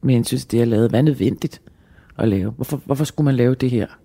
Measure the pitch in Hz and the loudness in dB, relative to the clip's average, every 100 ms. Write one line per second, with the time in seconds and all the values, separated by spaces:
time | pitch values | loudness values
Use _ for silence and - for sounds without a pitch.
0 | 131 123 113 127 - 113 117 110 117 110 | 2 2 2 -4 -2 0 2 2 2 4
1 | 151 131 104 180 - - - _ _ - | 2 2 -2 -2 -8 -10 -20 _ _ -20
2 | _ - 113 98 98 - 127 139 - 139 | _ -4 -2 0 -4 -8 -8 -8 -4 -4
3 | 151 - 147 135 123 127 131 123 95 - | -4 -2 0 2 2 0 -2 -2 -4 -10